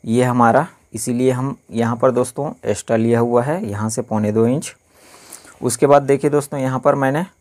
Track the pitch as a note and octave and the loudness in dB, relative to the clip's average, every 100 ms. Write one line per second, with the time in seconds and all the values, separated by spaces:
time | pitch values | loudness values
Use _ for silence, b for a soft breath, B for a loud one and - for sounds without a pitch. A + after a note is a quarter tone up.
0 | - A#2 B2+ B2 A#2 B2 D#3+ _ _ A2+ | 0 0 2 4 4 4 0 _ _ -10
1 | B2+ A#2+ B2+ B2 C3+ C#3 _ A2+ A#2 A#2+ | -6 0 0 0 -4 -8 _ -4 -4 0
2 | C3 B2 B2+ - D3 - A2+ A2+ - A2+ | 0 0 -4 -6 -8 -6 -6 -6 -2 0
3 | A2+ A#2 A#2+ A#2+ B2 F3 G#3+ G2+ A2 A2+ | 2 2 2 2 0 -4 -6 -6 -6 -6
4 | A#2 A2 G#2+ A2 A#2 C#3 - - _ B | -4 -2 0 2 2 0 -6 -18 _ B
5 | B B B B B - B2+ - C#3+ C#3+ | B B B B B -8 -6 0 4 4
6 | C#3 C#3 D3 D3 C#3 D3 C3 C3 C#3+ C#3+ | 4 0 2 -2 -2 -4 -4 0 0 0
7 | C3+ C#3+ F#3 _ | 0 -2 -6 _